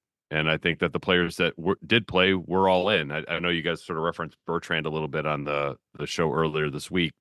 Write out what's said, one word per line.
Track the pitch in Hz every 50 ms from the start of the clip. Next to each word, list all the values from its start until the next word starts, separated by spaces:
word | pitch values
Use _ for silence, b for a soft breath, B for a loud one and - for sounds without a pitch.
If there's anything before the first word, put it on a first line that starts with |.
| _ _ _ _ _ -
And | 76 78 78
I | 78 80
think | 78 - 85 80
that | - 90 82 -
the | 87
players | - - 92 90 87 85 -
that | - 87 80 -
were, | - 80 90 98 - -
did | - 113 120 101
play | - - 92 92 95 95
were | 92 - - 87 95 95 95
all | 92 92 90 101
in. | 107 85 76 71
I, | 73 78 -
I | - 85 80
know | 87 87
you | 87 82 76
guys | 85 82 - -
sort | - 87
of | 80 80
referenced | 85 82 - 85 78 - _ _
Bertrand | - 82 85 - - 85 80 76
a | 78
little | 78 78 78
bit | 71 71 78 73
on | 76 76 73 71
the, | 73 73 73 73 71 67 - _ _ -
the | - -
show | - - - 85 78
earlier | 62 80 80 78 76 78 76 76
this | 67 73 - -
week, | - 92 85 78 - _